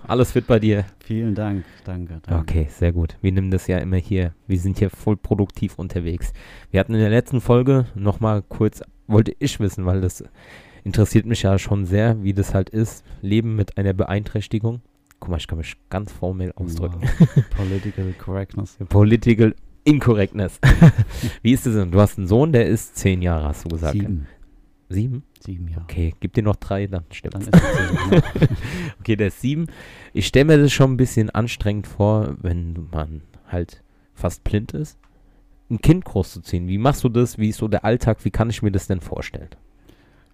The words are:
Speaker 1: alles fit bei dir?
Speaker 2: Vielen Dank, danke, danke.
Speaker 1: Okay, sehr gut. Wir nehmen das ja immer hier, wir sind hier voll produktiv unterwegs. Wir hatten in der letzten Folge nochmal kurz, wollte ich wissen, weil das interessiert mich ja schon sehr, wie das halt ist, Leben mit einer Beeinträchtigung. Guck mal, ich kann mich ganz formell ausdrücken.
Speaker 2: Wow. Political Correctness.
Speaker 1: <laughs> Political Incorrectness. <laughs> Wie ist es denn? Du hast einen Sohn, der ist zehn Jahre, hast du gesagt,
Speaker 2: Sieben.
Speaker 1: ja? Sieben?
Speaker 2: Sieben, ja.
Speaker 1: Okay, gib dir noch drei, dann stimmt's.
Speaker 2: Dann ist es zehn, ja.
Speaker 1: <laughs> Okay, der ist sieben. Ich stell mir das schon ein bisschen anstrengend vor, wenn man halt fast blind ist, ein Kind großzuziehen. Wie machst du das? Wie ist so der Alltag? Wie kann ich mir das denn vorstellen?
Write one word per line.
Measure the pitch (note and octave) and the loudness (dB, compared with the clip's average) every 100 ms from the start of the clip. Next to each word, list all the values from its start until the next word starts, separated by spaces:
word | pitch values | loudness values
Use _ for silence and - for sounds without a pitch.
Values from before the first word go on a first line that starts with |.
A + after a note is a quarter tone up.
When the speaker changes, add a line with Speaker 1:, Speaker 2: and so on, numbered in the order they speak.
| - | 2
Speaker 1:
alles | A#2+ B2 | 0 2
fit | B2+ - | 0 2
bei | A2+ | 2
dir? | G#2+ G2+ G2 - | 4 0 -2 -10
Speaker 2:
Vielen | - A2 A2+ G2+ | -8 -6 -4 -4
Dank, | G#2+ G2 - - | -4 -6 -8 -16
danke, | - F2+ E2+ E2 - | -12 -12 -10 -12 -4
danke. | E2 | -2
Speaker 1:
Okay, | D#2+ E2 D2+ | 0 -2 -2
sehr | - E2+ | 0 0
gut. | E2+ E2 - | 0 -2 -2
Wir | F#2+ | -2
nehmen | F#2+ F#2+ | 0 0
das | F#2 - | -2 -2
ja | F2+ | -2
immer | F#2 F#2 | 0 -2
hier, | - F#2+ F2 - - | -2 -2 -2 -6 -4
wir | F#2+ | -2
sind | F#2+ F#2 | -2 0
hier | G2 | -2
voll | - - G2+ | -2 -2 -2
produktiv | - G2+ G2+ - G2+ - | 0 -2 -2 -4 -8 -8
unterwegs. | F2+ F2+ E2+ E2+ - - - - - | -8 -6 -6 -4 -6 -8 -16 -20 -4
Wir | F#2+ | -2
hatten | F#2+ | 0
in | A2 | 2
der | G#2+ | 2
letzten | A#2 - B2+ | 2 2 -2
Folge | - B2 B2+ C3+ A#2+ A2 | 2 2 4 2 0 -2
nochmal | G2+ - A2 G#2+ - | -2 0 0 -2 -4
kurz, | - G#2+ - - _ - | -2 -2 -2 -20 _ 2
wollte | G#2+ A2+ - | 4 4 0
ich | C#3+ - | -4 -2
wissen, | G2+ - F#2 | -4 -2 -2
weil | F#2+ | 0
das | F#2 - - - - - - - G2+ | -2 -4 -16 -20 -20 -20 -20 -14 -4
interessiert | G#2 G#2 A2+ A2 | 2 4 4 2
mich | A2+ | 0
ja | F#2+ G2 | 2 0
schon | - G2+ F#2 | 0 -2 0
sehr, | G2+ A#2 A2 | 2 2 0
wie | G2 | -2
das | G2 F#2+ | -2 0
halt | G2+ F#2+ | -2 -2
ist, | A2 A2+ - - - | -2 -4 -6 -18 -10
Leben | G2 G#2+ A2+ G#2+ | -2 0 0 -2
mit | G2+ - | -4 -2
einer | G2 | -2
Beeinträchtigung. | F#2 - G2 G#2+ G#2+ - A2 A2+ A#2+ - _ _ - | -2 -2 -4 -4 -6 -4 -4 -4 -6 -12 _ _ -16
Guck | F2+ | -6
mal, | E2 | -6
ich | - | -6
kann | D#2+ | -8
mich | D#2 - - | -10 -14 -10
ganz | F#2+ G#2 | -8 -8
formell | - F2+ F#2+ F2+ - | -8 -6 -4 -6 -6
ausdrücken. | F2+ E2 E2+ F2 | -8 -6 -6 -4
Speaker 2:
Wow. | B2+ - E3 - - - | 0 4 4 4 0 -2
Political | F#2+ G2 G2+ - F#2+ F2+ | -4 -4 -6 -6 -8 -8
Correctness. | - F#2+ G2 - G2 - | -8 -8 -8 -8 -10 -10
Speaker 1:
<laughs> | F#2 | 0
Political | G2+ G#2 A2+ A#2+ A2 A2 - - - | 4 6 4 4 4 4 2 -10 -4
Incorrectness. | - D3 B2 G#2 G2 G#2 F#2 - C3+ - D#3+ - | 4 4 4 2 2 -2 -6 2 6 10 8 8
<laughs> | - - A2+ - | 0 -2 -8 -2
Wie | A2+ | 2
ist | B2+ B2+ | 2 2
es | G#2+ | 0
denn? | F2+ | 2
Du | F#2 | 4
hast | G2+ - | 4 2
einen | F2+ | 2
Sohn, | A2 D#3 | 2 4
der | C3 F2 | 4 2
ist | G#2+ - - | 0 -4 -4
zehn | G2 F2+ | 0 0
Jahre, | F2+ E2 D2 | 0 0 -2
hast | D2 E2+ | -6 -6
du | |
gesagt, | E2 D#2+ | -4 -2
Speaker 2:
Sieben. | G2+ G2 E2 C#2 - - _ _ _ - | -2 -2 -6 -8 -16 -20 _ _ _ -8
Speaker 1:
ja? | F#2 | -4
Sieben? | A#2+ B2 - _ | -4 -6 -12 _
Speaker 2:
Sieben, | - F2+ E2+ | -14 -12 -10
ja. | D#2+ | -10
Speaker 1:
Okay, | E2+ - E2 - | -10 -4 -4 -4
gib | F#2+ | -6
dir | - | -2
noch | G#2+ - | 0 -2
drei, | - G2 G2+ | -2 -4 -4
dann | F#2 - | -6 -10
stimmt's. | - - F#2+ G#2+ | -14 -12 -10 4
Speaker 2:
Dann | - | 4
ist | - | 6
es | - | 2
zehn, | F2+ - - | -2 -2 2
ja. | F#3 - - D3 G#2+ A#2 F3 E3+ | 2 2 0 0 0 -8 -8 -10
Speaker 1:
<laughs> | - | -10
Okay, | - G#2+ | -4 -2
der | G2+ | -2
ist | - | -4
sieben. | B2 D3+ E3 - - - - | -6 -4 -6 -10 -20 -20 -12
Ich | - - | -6 0
stell | B2+ D3+ | 4 6
mir | D3+ | 6
das | C#3+ | 6
schon | - C3+ | 4 2
ein | B2 | 4
bisschen | B2+ - A2 | 0 0 0
anstrengend | - A#2+ - G#2+ G#2 - | 0 -4 -2 -4 -4 -6
vor, | - G2+ G#2+ F2 C#2+ | -2 2 2 0 -4
wenn | F2 F2 E2+ E2+ D#2+ | -4 -4 -4 -8 -8
man | D#2+ D#2 D#2 - - - | -8 -8 -10 -16 -20 -10
halt | F2 E2+ - _ _ _ - | -6 -6 -10 _ _ _ -8
fast | F#2+ - - | -8 -4 -4
blind | G#2+ - | -2 -4
ist, | - D3+ - _ _ _ _ _ _ - | -8 -10 -12 _ _ _ _ _ _ -8
ein | A2+ | 0
Kind | - F3+ - | 4 4 2
großzuziehen. | G2+ F2+ F2+ - F2+ F2+ | -4 -4 -6 -8 -6 -4
Wie | G2 | 0
machst | B2+ D3 | 0 2
du | B2+ | 0
das? | A2+ A#2+ - | 0 0 0
Wie | G#2+ | -2
ist | - | -2
so | A2 | -2
der | G2+ | -2
Alltag? | G#2+ B2 - A2 | 0 0 0 -2
Wie | G2+ | -2
kann | - A2+ | -2 -2
ich | G#2 | -2
mir | G#2 | -2
das | G2 - | -2 -2
denn | F#2 | -6
vorstellen? | - - - - D2 - _ _ _ _ _ _ _ | -6 -12 -10 -12 -16 -20 _ _ _ _ _ _ _